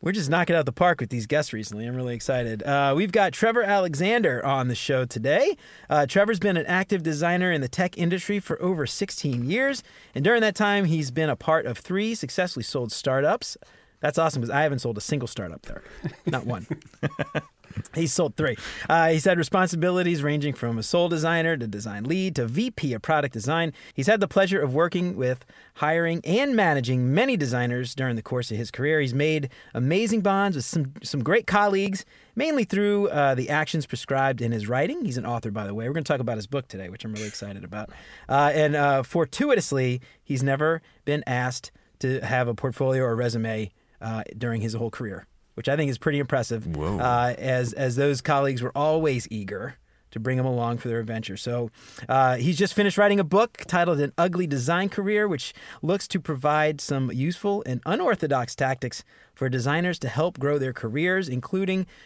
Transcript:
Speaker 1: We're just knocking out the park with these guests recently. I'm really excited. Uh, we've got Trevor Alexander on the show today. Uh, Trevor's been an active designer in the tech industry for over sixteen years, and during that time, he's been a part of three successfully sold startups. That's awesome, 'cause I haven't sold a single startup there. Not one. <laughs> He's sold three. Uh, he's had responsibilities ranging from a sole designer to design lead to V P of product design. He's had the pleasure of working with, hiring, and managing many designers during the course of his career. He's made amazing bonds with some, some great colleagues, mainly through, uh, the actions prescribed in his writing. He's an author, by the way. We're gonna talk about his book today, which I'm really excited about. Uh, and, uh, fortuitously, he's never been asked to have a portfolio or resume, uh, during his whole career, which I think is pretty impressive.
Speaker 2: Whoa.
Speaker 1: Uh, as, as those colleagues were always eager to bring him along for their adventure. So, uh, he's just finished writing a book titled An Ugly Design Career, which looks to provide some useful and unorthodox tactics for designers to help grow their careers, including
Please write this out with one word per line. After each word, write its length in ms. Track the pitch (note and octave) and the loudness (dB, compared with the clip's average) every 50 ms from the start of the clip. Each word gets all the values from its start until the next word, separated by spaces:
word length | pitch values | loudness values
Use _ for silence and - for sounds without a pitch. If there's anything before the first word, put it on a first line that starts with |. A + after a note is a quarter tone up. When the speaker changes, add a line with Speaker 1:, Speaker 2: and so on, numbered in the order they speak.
| - | -2
Speaker 1:
We're 100 | D#3+ F#3+ | -2 -2
just 180 | A3 E3+ C3+ | 0 0 2
knocking 240 | D#3 E3+ F3+ - E3 | 2 2 4 4 4
out 100 | E3+ D3+ | 2 2
the 60 | C3+ | 0
park 280 | B2 - F3+ F3+ E3+ - | 0 4 4 4 4 2
with 120 | C3 A2+ | 0 -4
these 160 | - A#2+ A2 G#2+ | -4 -6 -4 0
guests 260 | C#3+ D3+ D3+ - - | 0 0 0 0 -4
recently. 320 | A2 G#2+ F#2+ G2+ G#2 A2+ | -8 -8 -8 -8 -8 -8
I'm 100 | A#2+ B2 | -6 -6
really 200 | B2+ B2+ B2 A#2+ | -6 -6 -6 -6
excited. 480 | A#2 - - C3+ B2+ A#2+ A#2 A2 G#2+ G2 | -6 -4 -2 -2 0 0 -2 -4 -6 -2
Uh, 320 | - C#3 C#3+ C#3 C#3 C#3 D3+ | 0 2 2 4 4 4 2
we've 140 | G3+ G#3 | 0 2
got 220 | F3 A3+ G3+ F3+ C#3 | 4 4 2 2 2
Trevor 280 | - - A3+ A3+ A#3+ | 2 2 2 4 2
Alexander 800 | A#3 G3 G3+ G3+ F#3 F3+ D#3 C3+ F3 G3 A3+ A#3+ A3 E3 B2+ B2 - | 2 4 4 4 2 2 0 0 2 2 2 4 4 2 2 2 0
on 240 | C#3+ C#3 C3+ B2+ B2+ | 0 2 2 2 0
the 60 | A#2+ | 0
show 320 | - - - C#3+ C3 B2+ | -2 0 0 2 2 2
today. 500 | B2+ - A#2+ A2 C3 D3 F#3+ C4+ F#4 G4 - - - - - - - | 0 -4 -2 0 2 4 4 4 2 2 -2 -6 -20 -20 -20 -6 0
Uh, 160 | D3 D3+ D3 C3+ | 2 2 2 4
Trevor's 320 | - G3 G3+ G#3 A3+ F#3 | 4 4 4 4 2 0
been 180 | E3+ G#3 F#3 E3+ | 0 0 0 0
an 80 | D#3 | 0
active 380 | - F3+ F3+ F#3+ - G#3 F#3+ D#3+ | 0 0 0 0 0 -2 -2 0
designer 480 | E3 D#3 C#3+ D#3 E3+ F3 F3+ F3+ F#3 | -2 -2 0 0 0 2 2 2 2
in 100 | F3 D3+ | 2 0
the 60 | C3+ B2+ | -2 -4
tech 280 | - - F#3 F3+ - - | -2 -2 -2 -2 0 0
industry 400 | E3+ E3+ F3 F#3 - - G#3 G#3 | 0 0 0 -2 -2 -2 -4 -4
for 200 | F#3 - E3+ - - | -2 -4 -6 -4 -2
over 240 | F#3 F#3+ E3 D3 A#2 | -2 -2 0 -2 -4
sixteen 600 | - - G3+ F#3+ - - - D3+ C3 A#2+ A#2+ B2+ | -4 -4 -6 -6 -6 -6 -4 -2 -2 -2 -2 -2
years, 360 | F3 A#3 C4 C#4 C#4 C4 - - - - - - _ | 0 0 0 0 -2 -4 -8 -14 -20 -20 -20 -12 _
and 80 | - C#3 | 0 2
during 180 | F#3 A#3+ A#3 | 4 4 4
that 140 | A3 G#3+ F#3+ | 4 2 2
time, 300 | - G#3 G#3 G3+ G3+ G3 | 2 2 2 2 2 2
he's 260 | E3+ D#3+ D#3+ D3+ C3+ | 2 2 0 0 -2
been 180 | A#2+ D3+ D#3+ D#3 | -2 0 0 0
a 60 | C3 | 0
part 320 | - - - D#3+ D#3+ - - | -2 0 2 2 2 2 -2
of 100 | A#2+ - | -6 -8
three 380 | - - F3 F#3+ G#3 A3 A#3 | -6 -4 -2 -2 0 -2 -2
successfully 480 | A3 - C3 - - F3+ F3+ - - A2 | -4 -6 -6 -2 -2 -2 -2 -2 -6 -8
sold 280 | - - C#3+ B2 A2+ | -4 -4 -4 -4 -2
startups. 680 | - - - C#3+ C3 C3+ C#3 D3+ G3 B3 - - - - - - - - _ _ _ _ | -6 -4 0 0 2 4 4 2 2 0 -2 -8 -12 -12 -16 -20 -20 -20 _ _ _ _
That's 180 | - D3 D3 - | -2 0 2 2
awesome, 240 | E3 D#3 - C3 | 2 2 2 0
'cause 80 | A#2 A#2 | -4 0
I 140 | - C#3 D#3 | 0 2 2
haven't 160 | D#3 C#3+ C3 | 2 0 0
sold 180 | - A#2+ A#2 G#2 | -2 -4 -4 -4
a 40 | |
single 260 | - - D3+ D3 B2+ A2+ | -4 -2 -2 -2 -2 -4
startup 340 | - - G2+ F2 D#2+ - - - | -6 -8 -8 -8 -10 -14 -14 -14
there. 160 | - - - - - - - D#3+ - - - | -14 -14 -14 -18 -20 -10 -10 -10 -10 -6 -6
Not 220 | - D#3 B2+ - A2+ | -4 -4 -4 -4 -4
one. 180 | A#2 F#2+ - - D#3+ - - - - - - | -6 -6 -4 -8 -10 -10 -10 -20 -14 -6 -6
<laughs> 20 | C#3 - - - - - D#3+ - - _ _ _ - - - - - - | -6 -4 -4 -8 -4 -4 -6 -6 -6 _ _ _ -14 -10 -10 -10 -8 -4
He's 160 | D#3+ E3 D#3 - | -2 -2 0 2
sold 220 | - F3 C#3+ A2 | 0 0 0 0
three. 220 | - D#3 C#3+ A#2 - - - - - - - | 0 -2 -2 -2 -4 -8 -12 -10 -10 -2 2
Uh, 220 | D3+ E3 E3 E3 | 4 6 6 6
he's 120 | E3 D#3+ - | 4 4 4
had 140 | G3 F3+ F3 | 4 4 4
responsibilities 840 | E3 - - F#3+ F#3 F3+ F3 E3 D#3 F3+ F3+ F3+ F3+ F3 F3 D#3 C#3+ | 2 2 4 2 2 2 2 0 0 2 2 2 2 2 0 0 0
ranging 300 | D3 D3 D3+ C#3+ D3 C3+ | 0 0 0 -2 -2 -4
from 240 | - - A#2+ A#2 A2+ | -4 -4 -4 -2 -2
a 60 | G#2+ | -4
sole 240 | - - F3 F3 F3 | 0 2 2 2 2
designer 480 | E3+ D#3+ D3+ E3 E3+ E3+ E3 E3 E3 | 0 0 0 2 2 2 2 2 0
to 100 | D3 A#2+ A2 | 0 -2 -6
design 360 | G2+ G#2 G#2 A2+ G2+ G#2 G#2 | -6 -8 -8 -8 -8 -6 -4
lead 320 | C3 D#3+ F#3+ F#3+ F#3+ E3+ | -2 0 0 0 -2 0
to 100 | - B2 | -2 -2
V 240 | A2+ A#2 D#3 A3+ B3+ | -2 0 -2 -2 -2
P 240 | - - - C#3+ A#2+ | -4 -4 -4 -4 -4
of 80 | A2 | -4
product 320 | - - D#3+ D3+ C#3+ C3+ - | 0 2 2 2 2 0 -4
design. 380 | A#2 G2+ B2 D#3 E3 E3+ E3 C#3 - - - - | -4 -2 0 0 0 0 -2 -4 -8 -18 -14 -6
He's 140 | - - D#3 | -2 2 2
had 120 | G#3+ A3 | 4 4
the 80 | G3 - | 2 2
pleasure 320 | - G3+ F#3+ F3+ F#3+ G3 | 4 4 4 4 2 2
of 120 | D3+ C3+ B2+ | 2 2 2
working 420 | C#3+ E3 F3 - F3 F3+ F3+ F#3 | 2 2 2 2 0 -2 -2 -2
with, 300 | - C3 B2+ B2+ B2+ - _ - - - - _ | -2 0 0 0 -2 -6 _ -20 -20 -20 -20 _
hiring, 440 | - - D3 D#3+ E3+ E3+ E3 E3 E3+ - | -2 0 2 2 2 2 0 0 -2 -2
and 280 | - E3+ A3+ C#4 C#4+ C4 | 0 2 2 2 2 4
managing 600 | A3 G3+ E3+ D3+ C#3 B2+ A#2 B2+ B2+ B2 B2 C3+ | 4 4 4 4 2 2 2 2 2 2 4 4
many 240 | F3 A#3+ C4+ C4 G3 | 4 4 2 2 0
designers 580 | D3 C3 A#2+ B2 B2 A#2+ A#2+ B2 B2+ B2 - | 0 0 0 0 0 0 -2 -2 -4 -6 -4
during 220 | - C3 B2+ A#2+ A2+ | -4 -2 -2 -2 -4
the 40 | |
course 300 | A2 - - B2 A#2+ - | -4 -4 -4 -4 -2 -2
of 60 | A2+ G#2 | -4 -6
his 140 | A#2 G#2+ | -6 -6
career. 280 | - - C3 D3 D#3+ D#3 | -6 -4 0 2 2 2
He's 140 | D3 C3 A#2+ | 2 2 0
made 360 | C3+ C#3+ D#3 D#3 D#3 C#3 C3 - - - - - | 2 2 2 2 0 -2 -4 -8 -12 -20 -10 -4
amazing 460 | A2+ B2 C3+ D#3+ F#3+ A3+ A3 G#3 A3+ | -2 0 2 2 2 2 2 2 2
bonds 380 | F#3 G3+ G3 G3 G3 G3+ F#3 C#3+ | 2 4 4 4 2 2 0 -2
with 80 | A#2+ | -4
some, 280 | - - E3 D3 C3 - - | -2 0 0 -2 -2 -4 -10
some 220 | - - - C#3+ A#2 | -10 -6 -4 -2 0
great 240 | A#2+ F3+ - D3+ - | 2 2 2 2 2
colleagues, 560 | F#3 G#3 G#3 G#3 G3 G3 G3 G#3 F#3+ F#3 - _ - - - _ _ | 2 4 4 4 4 2 0 0 -2 -4 -6 _ -20 -20 -20 _ _
mainly 300 | A3+ C4+ D#4+ D#4 C#4 A3 | -2 0 0 2 2 0
through, 420 | - - G3 G#3 G#3 G#3 G3+ G3+ G3+ | 0 0 0 2 2 2 2 2 2
uh, 280 | - D3 C#3+ C#3 C3+ | 2 2 4 4 4
the 140 | B2 B2+ - | 2 0 0
actions 360 | C#3+ D3+ D#3 - - E3 C#3+ | 0 0 0 0 -2 -4 -4
prescribed 560 | - - B2+ - - C#3+ C3+ C3+ C3+ C3+ A#2 | -4 -8 -10 -6 -2 0 2 2 2 0 0
in 100 | A#2+ A#2 | -2 -2
his 160 | A2+ A2+ G#2 G#2 | -2 -2 -2 -2
writing. 380 | A#2+ B2+ D3 F#3 C#4+ F4 D4+ | 0 0 0 0 -2 -4 -4
He's 120 | F#3+ B2 B2 | -4 -4 -4
an 80 | A#2 | -4
author, 240 | - A#2+ A#2 - A#2+ | -4 -4 -4 -4 -6
by 160 | G2+ G#2+ G#2 | -6 -6 -6
the 80 | G2+ G2+ | -6 -6
way. 140 | G#2+ A2+ B2 | -6 -6 -4
We're 60 | C#3+ | -4
gonna 100 | E3 D3+ | -4 -2
talk 160 | - D#3 C3 | -2 -2 -2
about 160 | B2+ A#2 A#2 A2 | -2 -4 -4 -6
his 100 | G#2 G#2 | -6 -6
book 200 | C3+ C#3 B2+ _ | -6 -6 -6 _
today, 220 | - G2 F#2+ F2+ | -12 -12 -12 -12
which 160 | F#2 A2 - | -14 -12 -10
I'm 80 | A#2 G#2+ | -10 -8
really 140 | G#2+ A2 G#2 | -8 -8 -10
excited 360 | - - - G2+ G2 G2 F#2 | -10 -10 -12 -10 -12 -12 -12
about. 260 | F2 F2+ G#2 G#2+ - - - - - - - - - | -12 -10 -10 -10 -12 -14 -20 -20 -20 -20 -20 -8 0
Uh, 240 | C3 C#3 C#3+ D3 D3 | 2 4 4 4 4
and, 220 | D#3 D3+ D3+ C#3+ | 4 2 2 4
uh, 280 | D3 C#3+ C#3+ C#3 C3+ B2+ | 2 2 4 4 2 0
fortuitously, 960 | - - F3 E3 - - - C4+ D4 C4+ A3 - - - C3+ C3 B2+ B2 B2+ - - - _ | 0 0 0 0 0 0 -2 2 2 2 2 2 0 0 0 0 0 -2 -4 -6 -12 -20 _
he's 220 | _ _ C#3+ C3 B2+ | _ _ -4 -2 0
never 380 | C#3 C3+ C3+ D3+ D#3 E3 D#3+ _ - _ _ _ | 0 0 2 2 0 0 -2 _ -12 _ _ _
been 180 | - D3 D3+ C#3+ | -2 -2 -2 -2
asked 460 | - B2+ B2 B2 B2+ B2 - - - _ - _ _ _ _ | -2 -2 -2 -2 -2 -4 -6 -12 -14 _ -20 _ _ _ _
to 200 | - C3 C3 C3 | -4 -2 -2 -2
have 300 | - G#2+ B2+ B2+ B2+ A#2+ | -2 0 0 0 2 0
a 40 | A#2 | -2
portfolio 500 | - - C3 A2+ - C3+ C3 C3 C3 C3 | -2 -4 -4 -2 0 0 2 2 2 2
or 120 | B2 A2+ | 0 0
resume, 560 | A2+ B2 B2 A2+ A#2 A2+ A2+ A2+ A2 A2 G#2 _ _ _ _ _ _ | 0 0 0 0 -2 -2 -2 -4 -4 -6 -8 _ _ _ _ _ _
uh, 220 | - A2+ A2+ A2 G#2+ - - G#2+ | -10 -8 -6 -6 -8 -10 -10 -8
during 220 | A#2 A#2+ A2+ A2+ | -6 -4 -4 -2
his 120 | G#2 A2+ G#2+ | -4 -4 -4
whole 160 | A#2 A#2 A2+ | -4 -4 -6
career, 380 | - - B2+ G#2+ G2 F2 - _ _ _ _ _ _ | -6 -6 -8 -8 -8 -10 -14 _ _ _ _ _ _
which 160 | - A#2+ - | -6 -2 0
I 60 | C#3 | 0
think 160 | D3+ D#3 C#3+ | 0 0 0
is 80 | B2+ - | -2 0
pretty 180 | - E3 D3 C#3+ | 0 0 0 0
impressive. 480 | C#3 B2 - C3+ A#2 - A#2 A2+ G#2+ - E2 | 0 0 0 0 0 0 -4 -6 -4 -6 -4
Speaker 2:
Whoa. 220 | D2 D2+ E2 G#2 G2 | -2 -2 -2 0 0
Speaker 1:
Uh, 360 | A#2+ B2+ A#2+ A#2+ A#2+ B2 A#2+ - | 2 2 4 4 2 2 0 -2
as, 340 | - C3 C3 B2+ B2 A#2+ - | -2 0 0 0 0 -2 -2
as 220 | - C#3 C3 B2 B2 | -2 -2 -2 0 2
those 220 | C#3 C#3+ C#3+ B2+ | 2 2 2 0
colleagues 440 | - - D#3 C#3 C#3 C#3 C3+ B2 A#2+ | 0 2 2 4 4 2 0 -2 -4
were 80 | B2+ - | -4 -2
always 520 | C#3 D3 D#3 D#3 D#3+ D#3+ D#3 C3+ B2 - - | 0 0 2 2 2 2 2 0 0 -2 -6
eager 460 | A2+ G#2+ G2+ F#2 G2+ F#2+ G#2 C3 C3 _ _ _ _ _ _ _ | -8 -8 -6 -6 -8 -8 -8 -10 -12 _ _ _ _ _ _ _
to 100 | - A#2 | -10 -6
bring 200 | A2 B2+ C3 B2+ | -2 -2 0 0
him 60 | B2+ | 0
along 340 | C3 B2+ B2 A#2 A#2 A#2+ A#2 | 0 0 0 0 -2 -2 -4
for 80 | - B2 | -4 -4
their 120 | A#2 A#2 | -4 -4
adventure. 380 | A2+ G#2+ A2+ A2 A2 - F#2+ G2+ | -4 -4 -6 -6 -6 -8 -10 -8
So, 320 | - - A#2+ A#2+ A#2+ A2+ _ - - - - - - - | -6 -4 -2 -2 -4 -6 _ -14 -20 -20 -18 -18 -4 2
uh, 280 | C3 C3+ C3 B2+ B2+ B2 | 4 6 6 6 4 4
he's 200 | A#2+ D#3+ F3+ C#3+ | 2 0 2 2
just 160 | G3 F#3+ - | 2 0 2
finished 240 | - G#3 G3+ - - | 2 2 2 4 6
writing 220 | G#3 G#3 G3+ G3+ | 6 6 6 4
a 40 | F#3+ | 2
book 340 | D3+ F3+ G3 A3+ A#3 _ - - - | 4 4 4 4 4 _ -12 -10 -2
titled 320 | - F3+ F3 F3 F3 C#3+ | 2 2 4 4 2 2
An 120 | C#3+ C#3 - - | 0 -2 2 2
Ugly 300 | E3+ F#3 E3+ F3 F#3 D#3+ | 2 2 2 0 -2 -2
Design 420 | C#3+ C3+ A#2+ C3+ E3+ F3 F#3+ G3 | -2 -2 0 0 0 0 0 -2
Career, 380 | - - G3+ G3 G#3+ G#3 G#3 G#3 | -2 -4 -2 0 0 0 0 0
which 260 | F3 C#3 - - - - - - - - - | -2 -4 -6 -10 -12 -14 -20 -20 -16 -8 -2
looks 240 | D3+ F#3 G3+ - - | -2 -2 -2 -2 -2
to 120 | - F#3+ | -4 -4
provide 640 | C#3+ - D#3 C3+ B2+ D3 D3 D3+ D3+ D3+ D#3 C#3+ | -2 -2 -6 0 2 2 4 4 2 2 0 -2
some 300 | - - C#3+ C3+ C3+ B2 | -4 -4 -2 -2 -2 -2
useful 500 | - B2 C3 D#3+ F3 - - G3+ G3+ G3+ - - | -2 -2 -2 -2 -2 -2 -2 -2 -2 -2 -2 -4
and 120 | B2+ B2+ - | -6 -6 -2
unorthodox 680 | D3+ F3+ C4 F4+ D#4 A3 - - D3+ C#3 B2+ B2 A#2+ - | -2 -2 0 2 0 0 0 0 0 0 0 -2 -4 -4
tactics 480 | - C#3+ C3 C3+ B2+ - B2 - - - _ - - - _ _ | -2 0 -2 0 -2 -4 -8 -8 -8 -14 _ -20 -20 -20 _ _
for 140 | - C3+ C3 | -4 -4 -2
designers 500 | B2+ C3 A#2 C3+ C#3+ E3 F3 F3+ F3 - | 0 0 0 0 0 0 0 -2 -2 -2
to 100 | - C3 | -4 -4
help 300 | - C3+ D#3 F3+ F3 - | -2 0 0 0 -2 -2
grow 180 | C3 C#3+ D3 D3 | -2 0 0 0
their 160 | C3+ C3 B2 | 0 -2 -4
careers, 560 | - - A2+ G#2+ C#3+ D#3+ F3+ F#3 F#3+ F#3+ D#3+ | -6 -8 -6 -2 0 0 0 0 0 -2 -2
including 560 | B2+ B2+ B2 - - F#3+ G3 F3+ F#3 F#3+ F#3 - - - - | -4 -6 -6 -4 -2 -2 0 0 0 -2 -2 -4 -8 -20 -20